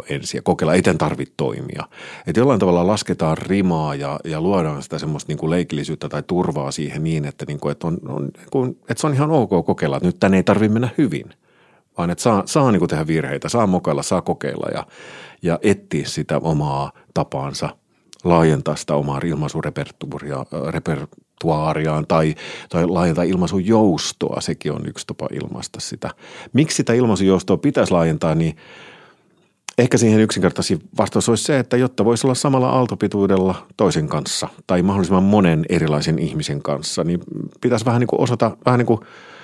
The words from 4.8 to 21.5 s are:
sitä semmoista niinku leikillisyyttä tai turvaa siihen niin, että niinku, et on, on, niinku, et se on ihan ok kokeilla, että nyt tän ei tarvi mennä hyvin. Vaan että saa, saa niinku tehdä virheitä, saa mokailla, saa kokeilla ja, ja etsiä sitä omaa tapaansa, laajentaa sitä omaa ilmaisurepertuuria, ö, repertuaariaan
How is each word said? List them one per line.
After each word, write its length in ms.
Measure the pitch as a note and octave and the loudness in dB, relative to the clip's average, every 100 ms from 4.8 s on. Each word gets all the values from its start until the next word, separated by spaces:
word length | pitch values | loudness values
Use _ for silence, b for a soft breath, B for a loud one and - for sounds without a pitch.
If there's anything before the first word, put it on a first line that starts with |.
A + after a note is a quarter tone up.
sitä 160 | - D#2+ | -8 -8
semmoista 300 | D#2 D2 - | -6 -8 -6
niinku 200 | D2+ D#2+ | -6 -2
leikillisyyttä 600 | F2 E2+ D2+ C#2+ D#2 C#2+ | 0 -2 -4 -6 -8 -6
tai 140 | D2+ - | -8 -4
turvaa 440 | F2+ E2+ D2 C#2 | 0 0 -2 -6
siihen 320 | C#2 C#2+ C#2 | -6 -6 -4
niin, 220 | D#2+ D#2+ C#2+ | -4 -2 -4
että 200 | - D2 | -8 -10
niinku, 220 | C#2+ D2 | -6 -6
et 140 | C#2+ | -4
on, 140 | E2+ E2+ - | -4 -6 -6
on, 220 | - - - | -8 -8 -10
niinku, 400 | - C#3 B2+ - - | -6 -2 -2 -6 -8
et 80 | A#2 | -4
se 100 | D#3 | 0
on 60 | |
ihan 180 | C3+ D3+ | 0 2
ok 180 | D#3+ G#2+ F2+ - | 2 2 2 0
kokeilla, 320 | G2 D#2 C#2 | 0 0 0
että 100 | F2 | -2
nyt 120 | - | 2
tän 140 | G2 | 2
ei 100 | F#2+ | 4
tarvi 260 | F2+ G2+ G#2+ | 4 4 4
mennä 200 | A2 B2 - | 2 0 0
hyvin. 280 | B2+ C#2+ - - b b b b b - | 0 0 -8 -18 b b b b b -4
Vaan 120 | E2+ | -4
että 120 | F2 | 0
saa, 220 | B2 G2+ - | 2 2 2
saa 260 | D#3+ C3+ | 2 4
niinku 160 | G2 E2 | 4 2
tehdä 200 | D2+ D#2 | 0 0
virheitä, 420 | D#2+ C2+ D#2 D#2 | -2 -2 -6 -2
saa 180 | A#2 G#2 | 0 2
mokailla, 360 | F2+ D#2+ C#2+ | 2 0 -2
saa 180 | D2 F#2 | 0 -2
kokeilla 460 | - E2 C#2+ - - | -2 -4 -4 -6 -6
ja, 140 | - - B B B B B | -6 -10 B B B B B
ja 180 | F2 E2 | -2 0
etsiä 440 | G#2 G2 - D2+ C#2+ | 2 0 -2 -6 -4
sitä 300 | - D2 D2 | -6 -4 -2
omaa 540 | D#2+ D#2 D2 C#2 C#2 b b | 0 0 0 -2 -4 b b
tapaansa, 560 | - D2 - C#2 C#2 - - _ _ _ - | -4 -4 -6 -8 -6 -8 -10 _ _ _ -6
laajentaa 520 | F2+ E2+ D#2+ C#2+ D2+ D2 | 2 6 6 4 0 -6
sitä 200 | - D2 | -2 -2
omaa 260 | C#2 C#2 E2+ | -2 -4 -4
ilmaisurepertuuria, 1200 | D2 D2 D#2+ D2+ D2 C#2 - C#2+ - D2 C2+ C2 | -2 -4 -4 -6 -6 -10 -10 -12 -10 -8 -8 -8
ö, 180 | D#2 C#2+ | -8 -6
repertuaariaan 1400 | D#2 - D2 D2 - _ _ E2 | -4 -4 -4 -6 -16 _ _ -2